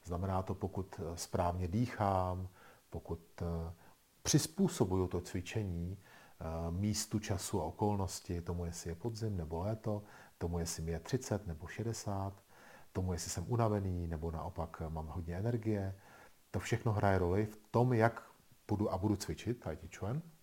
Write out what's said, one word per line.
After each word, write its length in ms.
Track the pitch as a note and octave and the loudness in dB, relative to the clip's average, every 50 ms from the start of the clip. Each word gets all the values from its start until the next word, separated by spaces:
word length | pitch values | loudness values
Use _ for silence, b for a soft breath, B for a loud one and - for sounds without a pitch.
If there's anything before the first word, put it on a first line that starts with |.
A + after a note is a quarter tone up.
| _ | _
znamená 380 | - F2+ F2 F#2+ F#2+ F#2 F#2+ | -2 -2 0 0 2 2 0
to, 120 | F#2 - F#2+ | 0 0 -2
pokud, 460 | - - F#2 - G2 F#2 - - - | -2 -2 -2 -2 -4 -6 -6 -6 -8
eh, 160 | E2+ D#2+ E2+ | -6 -6 -6
správně 520 | E2+ - - - F#2 F2+ F2 F2 F#2 F2+ E2+ | -6 -6 -2 0 2 2 2 2 0 0 0
dýchám, 800 | E2+ A2 B2 A#2+ - - G#2+ G2 F#2+ F#2 F#2 F2+ F2+ F#2 F#2 F#2 B B B B B B B _ | 2 2 2 0 2 2 4 4 4 4 2 2 0 -2 -4 -8 B B B B B B B _
pokud, 300 | - E2+ - - E2+ - - - - - | -12 -10 -6 -8 -8 -8 -8 -18 -8 -4
eh, 300 | F2 E2+ E2+ E2 E2 E2+ F2 B B B B B _ _ _ _ | -2 -2 0 -2 -2 -4 -8 B B B B B _ _ _ _
přizpůsobuju 840 | _ - - D3 - - - - G3 F3 - - A2+ F#2 F#2 F#2 F#2 | _ 4 4 4 4 2 0 2 2 2 4 2 2 4 4 2 2
to 140 | F2+ - F2 | 2 0 -4
cvičení, 800 | E2+ - - F#2+ F2+ - - A2+ G#2 F#2+ F2 E2+ E2+ F2+ G2 F#2+ B B B B B B B B | -4 -2 -4 -4 -4 -2 -4 -2 -2 -2 -2 -2 -4 -4 -6 -8 B B B B B B B B
eh, 40 | E2 D#2+ D#2+ E2 E2+ E2+ | -6 -4 -4 -2 -2 -2
místu, 480 | E2+ F#2 G2+ G#2+ G#2 - - - - G#2 | 0 2 2 2 2 0 -2 0 -2 -2
času 420 | - - G2+ F#2 - - - F#2+ | 0 0 -2 -2 0 0 0 0
a 40 | D#2 | 0
okolnosti, 760 | E2 - - G#2+ G#2 G#2 G2 F#2+ F2+ - - - - F2 E2+ | -2 0 2 2 2 2 2 0 -2 -4 -8 -6 -4 -4 -4
tomu, 240 | E2+ - F2 F2 F2 | -2 -4 -4 -2 -2
jestli 260 | E2+ E2+ - - F2 | -4 -6 -6 -8 -8
je 40 | E2 | -8
podzim 420 | - - A#2 A2 G#2+ A2+ A2 G2+ | -6 -6 -6 -4 -4 -4 -2 -2
nebo 220 | F2+ E2 D#2 E2 E2 | -2 -4 -4 -4 -2
léto, 440 | F#2 G#2 A2+ A2 - A2+ G#2 G#2 G#2 B B B B B B _ | -2 -2 -2 -2 -2 -2 -2 -2 -4 B B B B B B _
tomu, 200 | F#2+ E2+ E2+ E2+ | -2 -2 0 0
jestli 240 | E2+ E2 - - | -2 -2 -4 -4
mi 100 | D#2+ E2 | -2 -2
je 80 | E2 D#2+ | -2 -4
třicet 460 | - - - B2 - - G#2+ G2+ - | -2 -2 -2 -2 0 0 -2 -2 0
nebo 200 | E2+ D#2+ D2+ - | -4 -6 -6 -8
šedesát, 800 | - - - A2 A#2 G#2+ - - G#2+ G2+ G2 G2 G2 G2 - - B B B B B B B B B _ | -10 -6 -4 -4 -4 -4 -4 -4 -4 -2 -2 -2 -4 -6 -8 -20 B B B B B B B B B _
tomu, 180 | F#2 F#2 F#2 | -2 0 0
jestli 180 | F2+ D#2+ - - | 0 -2 -4 -4
jsem 140 | - F#2 E2+ F#2 | -4 -4 -2 0
unavený 580 | A#2+ A#2 A#2 A2 G#2 G2+ G2 F#2+ F2+ F2 E2+ | 2 4 4 4 4 2 0 0 -2 -2 -2
nebo 240 | E2 E2 D#2 D#2+ E2 | -2 -2 -2 -2 -2
naopak 520 | D#2+ D#2 - E2+ - - D#2+ D#2+ - - E2 D#2+ | -4 -4 -6 -6 -4 -6 -6 -6 -6 -6 -6 -4
mám 180 | D#2+ D#2+ D#2+ | -4 -6 -6
hodně 300 | D#2+ D#2 F#2+ E2 E2 E2+ | -4 -6 -6 -4 -4 -4
energie, 580 | F2+ G2+ A#2 A#2+ A#2 G#2 A2 G#2+ G2+ F#2+ F#2+ G2 B B B B B B B B B - _ | -2 0 0 0 0 2 0 0 2 0 -2 -6 B B B B B B B B B -18 _
to 100 | - F2 | -4 -4
všechno 320 | - - A#2 A2+ - A#2 | 0 0 0 2 2 2
hraje 260 | G#2 G2+ G#2 G2+ G2 F#2 | 2 6 6 6 6 6
roli 280 | F2+ F2 F2+ G2+ A2 | 6 4 4 4 2
v 100 | G#2+ - - - - | 0 -4 -14 -16 2
tom, 220 | - A2+ B2 B2+ | 4 6 6 6
jak 300 | B2+ A2 A2 A#2 A#2 - - - - - - - - - _ | 8 8 6 6 6 0 -14 -16 -20 -20 -20 -20 -20 -20 _
půjdu 260 | - G#2+ F#2+ G#2+ G2+ | -2 2 2 2 2
a 60 | F#2 F#2 | 2 2
budu 180 | F#2 G#2 G2+ | 4 4 4
cvičit 440 | F#2+ - - D#2+ - - G#2+ B2 - | 2 2 -6 -6 -4 -2 -4 -4 -4
Tai 160 | - E2+ D#2 | -4 -8 -6
Chi 120 | D#2 - E2+ | -6 -10 -14
Chuan. 340 | - - G2 G2+ B2+ D#3 E3 - - - | -8 -6 -4 -2 -2 -2 -4 -8 -18 -20